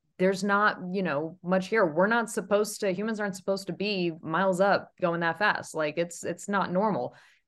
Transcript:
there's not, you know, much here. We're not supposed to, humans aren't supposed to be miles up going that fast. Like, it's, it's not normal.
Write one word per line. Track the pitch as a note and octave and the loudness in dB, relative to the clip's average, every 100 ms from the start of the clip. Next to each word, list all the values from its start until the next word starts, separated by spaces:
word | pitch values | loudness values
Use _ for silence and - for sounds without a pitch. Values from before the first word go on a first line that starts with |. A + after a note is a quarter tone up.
| _ - | _ 0
there's | F#3 F#3+ | 0 2
not, | G3+ G3+ G#3 - F3+ | 2 2 2 0 -4
you | F#3+ | -2
know, | F3+ C#3+ D#3+ F3+ | 0 -2 -4 -6
much | F3 F#3 F#3 | 0 0 2
here. | A3 F#3 | 2 2
We're | D3+ G3+ | 4 2
not | A#3 A3 | 2 0
supposed | - F#3 G#3 G#3+ - | -4 0 0 0 -2
to, | G3+ | -2
humans | F#3 G#3+ G#3+ | -2 -2 -4
aren't | G#3 F#3+ | -4 -4
supposed | - G3 F#3+ | -4 -2 -4
to | |
be | E3 G3+ G3 F3 E3 | -4 -2 0 -2 -2
miles | D3+ E3 F#3+ F3+ | -2 0 2 4
up | G3+ E3+ - - | 4 2 0 -2
going | F3 E3+ | -2 0
that | E3+ D#3+ | 0 2
fast. | G#3 - - | 0 0 -4
Like, | D#3+ D3+ D3+ | -4 -2 -2
it's, | F3 - | -4 -4
it's | - F3 - | -6 -6 -2
not | G3+ F3 | -2 0
normal. | F3+ G#3+ D3 B2+ - - _ | 0 0 0 -4 -8 -20 _